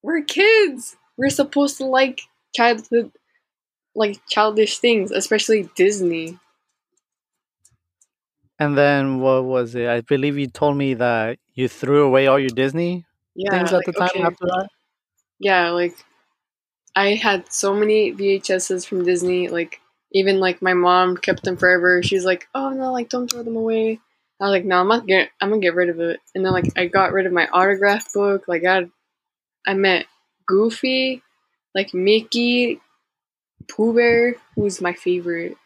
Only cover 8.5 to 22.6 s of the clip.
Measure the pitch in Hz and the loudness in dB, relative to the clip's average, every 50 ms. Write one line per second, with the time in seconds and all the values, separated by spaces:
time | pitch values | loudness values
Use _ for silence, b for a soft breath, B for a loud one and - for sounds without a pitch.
8.5 | _ _ 151 147 143 139 143 143 143 139 135 135 135 127 131 135 131 131 127 127 | _ _ -2 0 2 2 4 4 2 2 0 -2 -2 0 2 2 2 2 0 0
9.5 | 131 127 123 117 120 123 120 120 117 120 113 - 143 135 135 147 143 143 139 127 | -2 -2 -2 -2 -4 -4 -2 -2 -2 -2 0 -2 -2 0 0 -2 -2 -4 -6 -6
10.5 | - - 147 147 143 143 139 135 131 113 123 120 117 113 110 113 127 _ _ _ | -4 -2 0 0 0 0 -2 -2 -2 0 0 0 0 0 -2 -4 -6 _ _ _
11.5 | _ 131 131 120 - - - 131 143 147 143 135 127 135 135 135 131 143 135 131 | _ -4 -4 -4 -4 -6 -2 2 4 4 4 6 4 4 4 4 4 2 2 -2
12.5 | 117 123 131 135 135 165 170 170 180 180 170 _ _ _ _ _ _ - 190 202 | -2 0 -2 -2 -2 -4 -4 -4 -4 -6 -10 _ _ _ _ _ _ -8 -4 -2
13.5 | 196 180 175 165 185 175 - 185 175 - 180 180 185 190 180 170 175 _ 180 180 | 0 0 0 2 0 0 0 -2 -2 -2 -2 0 0 0 -2 -2 -4 _ -6 -4
14.5 | 180 185 196 202 _ _ _ _ _ _ _ _ _ _ _ _ _ _ 190 202 | -4 -4 -6 -8 _ _ _ _ _ _ _ _ _ _ _ _ _ _ 0 2
15.5 | 190 180 175 170 175 175 175 175 170 - _ _ _ _ _ _ _ _ _ _ | 2 2 2 0 0 -2 -2 -4 -4 -12 _ _ _ _ _ _ _ _ _ _
16.5 | _ _ _ _ _ _ _ _ _ 190 196 202 208 220 226 220 196 185 180 _ | _ _ _ _ _ _ _ _ _ 0 0 2 0 0 0 0 0 0 -4 _
17.5 | - - - 196 202 208 208 214 214 220 208 - - 190 202 196 196 196 - - | -6 -4 -2 -2 0 0 2 2 2 2 2 0 -2 -2 0 0 0 0 0 -2
18.5 | 190 185 180 - 190 180 180 - 202 185 175 180 180 175 180 180 180 180 180 - | -2 -2 -2 -4 -6 -6 -6 -6 -4 -2 0 0 0 0 0 -2 -2 -2 -2 -4
19.5 | - 170 165 156 - - _ _ _ _ _ _ - 196 190 196 196 190 190 185 | -4 -6 -6 -6 -10 -20 _ _ _ _ _ _ -2 0 2 2 2 2 2 0
20.5 | 175 - 185 185 180 180 175 180 180 180 185 180 180 180 - - 185 - - 190 | -2 0 0 0 2 4 4 4 4 4 4 2 0 -2 -2 -4 -4 -2 -4 -6
21.5 | 185 175 185 180 180 180 170 180 180 175 180 - 196 190 180 185 185 180 - _ | -4 2 4 4 4 4 4 4 2 2 2 0 -2 0 0 0 -2 -2 -4 _
22.5 | - 269 | -8 -6